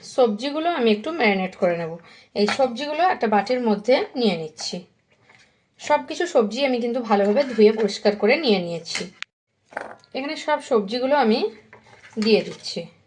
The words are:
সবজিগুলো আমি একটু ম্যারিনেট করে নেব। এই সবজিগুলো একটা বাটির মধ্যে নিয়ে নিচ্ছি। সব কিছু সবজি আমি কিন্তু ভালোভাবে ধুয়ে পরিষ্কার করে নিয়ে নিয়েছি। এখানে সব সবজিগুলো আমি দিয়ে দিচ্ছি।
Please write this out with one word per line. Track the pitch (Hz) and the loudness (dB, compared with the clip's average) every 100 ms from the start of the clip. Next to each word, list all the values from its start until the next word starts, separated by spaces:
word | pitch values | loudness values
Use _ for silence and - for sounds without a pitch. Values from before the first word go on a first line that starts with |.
| - - | -6 2
সবজিগুলো | 240 208 277 294 330 330 | 2 2 -4 -2 -2 0
আমি | 233 208 | 2 0
একটু | 302 330 | -2 0
ম্যারিনেট | 220 196 185 - | 0 2 -2 -2
করে | 185 170 | 0 0
নেব। | 165 170 - - _ - | -6 -10 -18 -20 _ -2
এই | 208 - | 0 2
সবজিগুলো | 262 233 294 302 370 | 0 0 -6 0 0
একটা | 370 226 | 0 0
বাটির | 208 202 254 233 | 0 0 -2 0
মধ্যে | 208 226 277 427 269 | 0 2 0 0 -2
নিয়ে | 226 170 | -2 -2
নিচ্ছি। | 156 - - 180 - _ _ _ _ _ _ _ _ _ | -8 -10 -10 -10 -14 _ _ _ _ _ _ _ _ _
সব | - 294 285 | 0 0 0
কিছু | 311 349 | -6 0
সবজি | 269 208 226 277 | 2 0 0 0
আমি | 247 | 0
কিন্তু | 233 240 220 | -2 -4 0
ভালোভাবে | 202 202 220 269 | 2 4 2 0
ধুয়ে | 220 214 220 | 6 6 6
পরিষ্কার | 208 - 214 208 | -2 0 -2 2
করে | 208 302 | 2 2
নিয়ে | 294 196 175 | 2 0 0
নিয়েছি। | 170 165 - 180 _ - _ _ _ _ - - - _ 254 | -8 -8 -10 -10 _ -20 _ _ _ _ -12 -12 -16 _ -10
এখানে | 285 294 - | -8 -8 -4
সব | 294 - | -4 0
সবজিগুলো | 226 190 240 262 294 | 0 0 -4 0 2
আমি | 233 233 427 - _ - _ - - - | 4 2 0 -6 _ -20 _ -20 -14 -4
দিয়ে | 214 202 170 | 4 4 2
দিচ্ছি। | - - 180 170 _ | -12 -10 -10 -12 _